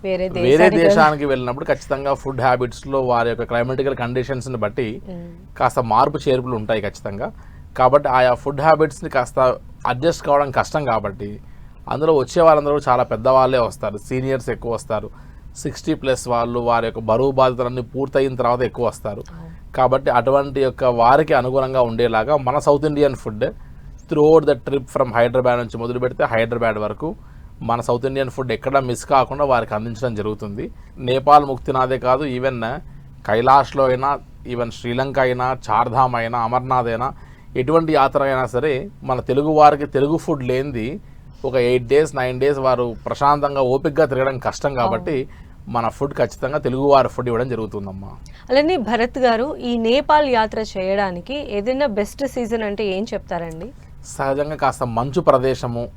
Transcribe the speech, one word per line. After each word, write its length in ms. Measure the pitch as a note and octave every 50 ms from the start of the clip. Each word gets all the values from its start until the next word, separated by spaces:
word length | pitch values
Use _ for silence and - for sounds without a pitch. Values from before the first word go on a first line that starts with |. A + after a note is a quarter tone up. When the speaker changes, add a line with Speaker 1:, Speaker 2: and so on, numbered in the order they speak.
| -
Speaker 1:
వేరే 240 | G3 F#3 F3+ F#3 F#3
Speaker 2:
వేరే 280 | F3+ F3+ F3 - C#3 D#3
Speaker 1:
దేశానికి 200 | E3 D#3 D#3 D#3+
Speaker 2:
దేశానికి 480 | E3+ E3 - E3+ D#3+ D3+ D3+ D3 C#3+
వెళ్ళినప్పుడు 400 | C#3+ C3+ B2+ B2 B2 B2 C#3 E3
ఖచ్చితంగా 480 | - C#3+ - - - C#3+ C3+ C#3 C#3 C#3
ఫుడ్ 280 | C3+ - C#3 C3+ C3
హ్యాబిట్స్‌లో 600 | A#2+ C3 B2+ B2 B2+ A#2+ A#2+ - - B2 C3+ C3+
వారి 280 | C3 B2 A#2+ A#2+ A#2 A#2+
యొక్క 140 | A#2 A2+ A#2
క్లైమాటికల్ 520 | - B2 A#2+ A#2+ B2+ C3 C3 C3+ C#3 C3+
కండిషన్స్‌ని 640 | - A#2+ A#2 B2 B2+ B2+ B2+ C#3 B2+ A2 C3 B2+ A#2
బట్టి 440 | G#2 G#2 G#2 - B2+ A2 A2+ - - -
Speaker 1:
మ్మ్. 220 | F#3 F3 E3+ F3 E3+ - - - - -
Speaker 2:
కాస్త 220 | C3 B2 - C#3
మార్పు 380 | B2 A2+ G#2+ A2+ C3 C#3+ C#3+ -
చేర్పులు 380 | - D3 C3+ B2+ B2 B2+ B2
ఉంటాయి 260 | A2 G#2+ G2+ A#2 A2
ఖచ్చితంగా. 500 | G2 G2+ - - - A2 G2 G2 B2 D#3+ - - - - - - - - - -
కాబట్టి 320 | B2+ B2+ C3 D3 C#3+ C#3+
ఆయా 240 | B2+ B2+ B2+ B2+ B2
ఫుడ్ 280 | A#2+ - C#3+ C#3+ C#3
హ్యాబిట్స్‌ని 480 | C#3+ D#3+ D#3 D3+ D#3 D3 B2+ - - D#3
కాస్త 300 | - C3+ B2 - - C#3 C3 B2+ B2 - - - - - - -
అడ్జస్ట్ 380 | B2+ B2 D3 E3+ D#3+ - -
కావడం 260 | D#3 C#3+ C#3+ C#3+ C#3
కష్టం 340 | B2 C3 G#2+ - - D#3 D3
కాబట్టి 540 | C3 A2+ A2 G2+ G#2 G2 F2 G2+ G2+ G#2 - - - - - - - - - - -
అందులో 260 | - C3 D3+ D#3+ D#3+
వచ్చే 260 | C#3+ B2+ B2+ - F3+
వాళ్ళందరూ 380 | E3 D#3+ D#3 D3+ C#3+ D3 D3 D3 C#3+ C3+
చాలా 160 | B2 B2 B2
పెద్దవాళ్ళే 560 | - A#2+ A2 A2+ C3 C3 C3 C3 C3 C3 B2+
వస్తారు, 380 | A#2 G#2 F#2 - - G#2+ G#2 G#2
సీనియర్స్ 520 | - - C3 C3 B2+ C3 C3+ C3 - -
ఎక్కువ 240 | A#2 G#2 - A#2 A#2
వస్తారు, 360 | A2 - - A2+ G#2+ G#2+ G2+ - - - - - - - - -
సిక్స్టీ 380 | - - D3 B2 - - - D#3
ప్లస్ 340 | D3 - C3+ B2+ B2 - B2
వాళ్ళు 320 | A#2+ A#2 A#2+ A#2+ A#2+ A#2+
వారి 260 | A#2+ A#2 A#2 A#2 A2+
యొక్క 140 | A2+ A2 A2+
బరువు 320 | A2+ A2 A2 A#2+ C3 C#3
బాధ్యతలన్నీ 500 | C3+ C3 C3 B2+ B2+ A#2+ B2+ B2 B2+ B2+
పూర్తయిన 540 | A#2+ A2 - B2+ C#3 C3+ - C#3+ C3+ C3+ C3
తర్వాత 260 | B2 B2 A#2 B2 B2
ఎక్కువ 260 | B2+ A2 - - A#2+ A2
వస్తారు. 360 | G#2 - - A2 G2+ G2+ - -
Speaker 1:
అవును. 420 | - - - - - - - - - -
Speaker 2:
కాబట్టి 320 | B2+ B2+ B2+ C3+ C#3 C#3+
అటువంటి 500 | B2 A#2+ A#2 C3+ C3+ C#3 C#3 C#3+ C3+ C#3
యొక్క 240 | C3+ B2+ G#2+ - C#3
వారికి 500 | B2+ B2 A#2 A#2 A#2 C3 D3 D#3 D3 D#3
అనుగుణంగా 480 | C3+ A#2+ B2+ C3 C#3 C3 C3 C3 C3
ఉండేలాగా 560 | B2 A#2 A2+ A2+ B2 A#2 A2+ A2 A2 A#2+ D3+ C#3+
మన 220 | C3 B2 C3 D3
సౌత్ 260 | C3+ D#3 D3 C#3+ C#3+
ఇండియన్ 300 | D#3 D3 C#3+ D3 C#3+ C3
ఫుడ్ 300 | - - B2 G#2+ G#2+ A#2+ D#3 A3 - - - - - - - - - - -
throughout 340 | E3 D3+ D3 D3+ D#3+ D#3+ D3+ C#3+
the 60 | C#3+ B2 - -
trip 180 | C3+ C#3 B2+ - -
from 200 | D3 C3+ B2 G#2+
హైదరాబాద్ 460 | A#2 A#2 A#2+ A#2 C3 B2+ B2+ B2 A#2+
నుంచి 180 | A#2+ A2 G#2+ A#2
మొదలు 220 | A#2 A#2 B2 B2
పెడితే 240 | B2 B2+ B2 - D3+
హైదరాబాద్ 520 | C3 A#2 A2+ A#2 A2+ A#2+ A#2+ A#2 A2+ A2
వరకు 400 | G#2 G#2+ G#2 G#2+ - D3 D#3+ - - - - - - - - - -
మన 200 | - A2+ A#2 A#2+
సౌత్ 240 | A2+ - B2 B2 A#2+
ఇండియన్ 240 | C3+ C3+ C3+ C3+ B2+
ఫుడ్ 220 | - - C3 B2
ఎక్కడా 280 | A2+ A2 - C#3 C#3 C#3
మిస్ 260 | C3 B2 B2 A#2+ -
కాకుండా 400 | - C#3+ C3+ B2+ - C3+ C#3 D3
వారికి 280 | C#3 B2+ A#2+ A2+ G#2+ A2
అందించడం 420 | G#2+ A2 A#2 A2+ G#2 - B2 A2+
జరుగుతుంది. 500 | G#2 G2+ G#2+ G#2+ G2+ A2 G#2 G2+ G#2+ - A#3 - - - - - -
నేపాల్ 480 | C3 B2 B2+ C3+ C3 C#3+ D3 D3 D3
ముక్తినాథే 520 | C#3 C3+ B2 - - C3+ C3 C3 B2+ C3 C3
కాదు, 260 | A2+ B2 B2+ C3 D#3
even 340 | C#3+ B2+ B2 B2+ C3+ C3 A#2+ A2+ A2+ C3 D#3 - - - - - - - - - -
కైలాష్లో 580 | G#2 A2+ A#2+ C3 C3 C#3 C3+ - - C#3 C3+
అయినా, 340 | C3 B2+ B2 C3 C#3 C#3+ C3 - - - - - -
even 180 | B2 A#2+ A#2+ A#2
శ్రీలంక 480 | A2+ - - A#2+ A#2+ B2 C3+ C#3 B2+ C3+
అయినా, 380 | C3 B2+ B2 B2 B2 B2+ C3 A#2+ - -
చార్ధామ్ 460 | G#2+ G#2+ A#2+ B2 A2 C3 C3 B2+ B2
అయినా, 240 | A#2 A#2 A2+ A#2 A#2+
అమర్నాథ్ 480 | A#2 A2+ A#2+ B2+ B2+ C3 B2+ B2+ A#2+ A#2
అయినా, 260 | A#2 A2 B2 C#3 - - - - - - - - -
ఎటువంటి 380 | B2+ B2+ B2+ D#3 E3 E3 D#3+ D#3
యాత్ర 300 | C#3+ C3+ C3+ C3+ D3 C#3
అయినా 220 | C3+ C3+ C3 B2+
సరే 440 | A#2 A2+ B2 B2+ D#3 C#3 B2+ E3+ G3+ - - -
మన 160 | C3 B2+ B2
తెలుగు 300 | A#2+ - B2+ C3+ C#3+ D#3
వారికి 360 | D#3 D#3 D3+ D3 D3 C#3+ D3
తెలుగు 320 | D3 - C#3 C3+ C#3+ D#3+ D#3
ఫుడ్ 260 | - - E3 D3 C3
లేనిది 580 | B2 - C3 C3+ D3 C3+ A#2 G#2+ A#2+ D#3 G#3 - - - - - - - - -
ఒక 100 | C3 B2
ఎయిట్ 320 | C3 B2 A#2+ B2+ B2+ B2 A#2
డేస్, 280 | C3+ C#3+ D#3 C#3+ C3
నైన్ 240 | C#3 B2+ B2+ B2+ B2+
డేస్ 200 | C3 C#3+ D3 C3+
వారు 360 | C3+ C3 B2+ A#2+ B2 A#2+ A2 G#2+ -
ప్రశాంతంగా 560 | A#2 A#2 - C#3+ C#3+ D3 D3 C#3+ C#3+ C#3+ C#3
ఓపికగా 440 | C3+ B2 B2 C#3+ C#3+ D#3 C#3 D3 D#3
తిరగడం 320 | C3+ C3 B2+ C3 C3+ C3+ B2
కష్టం 360 | - A2 - - - C#3+ C#3
కాబట్టి 380 | B2+ A#2+ A#2 A#2 A2 F2+ -
Speaker 1:
అవును. 600 | D#3 C3 C3+ - - - - - - - - -
Speaker 2:
మన 160 | A#2 A#2+ A#2 A2+
ఫుడ్ 260 | - - C#3+ C#3 C#3
ఖచ్చితంగా 440 | - C3+ A2+ - - - C3 C#3+ D3+
తెలుగు 240 | - B2 B2 C3
వారి 260 | C#3 C#3+ C#3 C3+ B2+ A#2
ఫుడ్ 200 | - - B2 B2
ఇవ్వడం 220 | A#2 A2+ B2+ A#2
జరుగుతుందమ్మా. 600 | F#2+ - A2+ G2+ F#2 G#2 G2 G2 F#2+ G2 G2 F#2+ F2+ - - - - - - -
Speaker 1:
అలానే 280 | B3 C#4 D4+ D#4+ F#4 F4+
భరత్ 420 | A3+ G#3+ A#3 A3+ A3+ B3 - C#4
గారు, 360 | B3+ B3 A3+ A3 A#3+ D4 -
ఈ 220 | - - A#3+ A#3+ A#3
నేపాల్ 520 | A3+ A3+ A#3+ C#4 D4 - D4+ D4+ D4+ C#4
యాత్ర 300 | B3 A3+ A3 G#3+ - A3+ A3 G#3 - G3
చేయడానికి 560 | F#3 F#3 G3 G3+ G3+ G3 F3+ F3 F3 - C4 D4 C#4+ -
ఏదైనా 360 | - G3+ G3 A#3 B3+ C4+ D4
బెస్ట్ 420 | C#4 G#3 G#3 G#3 G#3 - - C#4 C4+
సీజన్ 360 | - C4 A#3+ G#3+ A#3 A3+ A3
అంటే 200 | G#3 G3+ G3+ A3
ఏం 200 | G3+ F#3+ F#3 G#3 A3+ A3+
చెప్తారండి? 540 | F#3+ - - F#3+ E3+ E3 E3 D#3+ D#3+ E3+ A#3 C#4+ - - - - - -
Speaker 2:
సహజంగా 500 | - - - C#3 C3+ C3+ C#3 D3 D3+ D#3
కాస్త 280 | C#3+ - C3+ B2+ - C3+
మంచు 380 | B2 A2+ A2+ B2 C#3+ C3 F3+
ప్రదేశము 680 | D#3+ D#3+ C#3 C3 B2 C3 C3 - - B2+ A#2 A#2 A#2+ - -